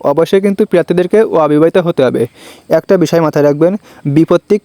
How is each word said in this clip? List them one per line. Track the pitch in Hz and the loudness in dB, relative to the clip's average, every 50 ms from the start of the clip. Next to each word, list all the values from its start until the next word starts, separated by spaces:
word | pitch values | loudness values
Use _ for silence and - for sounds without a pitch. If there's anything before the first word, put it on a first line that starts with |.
অবশ্যই | - 143 143 160 165 - - 196 | -4 -4 -2 -2 -2 0 0 0
কিন্তু | 196 202 196 - 214 | 0 0 0 -2 -2
প্রার্থীদেরকে | - - 170 160 - 175 175 180 180 - 214 226 | 0 0 -2 -2 0 -2 -2 -2 0 0 0 0
অবিবাহিত | - 175 170 151 147 147 151 160 170 - | 0 0 -2 0 0 2 2 2 2 0
হতে | - 165 175 170 - 131 | 0 -2 -2 -2 0 0
হবে। | 123 123 127 117 - _ - - - - - _ - | 0 0 -2 -4 -6 _ -16 -20 -20 -20 -18 _ -2
একটা | 160 160 - - 196 | -2 -2 0 0 0
বিষয় | 185 165 147 175 170 | 0 0 0 0 0
মাথায় | 165 151 - 156 143 | -2 0 0 0 0
রাখবেন, | 147 143 147 160 180 202 214 _ - - - - | 0 0 0 0 -2 -2 -4 _ -14 -18 -10 -6
বিপত্তি | 143 139 156 165 - 175 170 - - 208 208 - | -2 0 0 0 2 0 -2 -2 -2 -4 -4 -4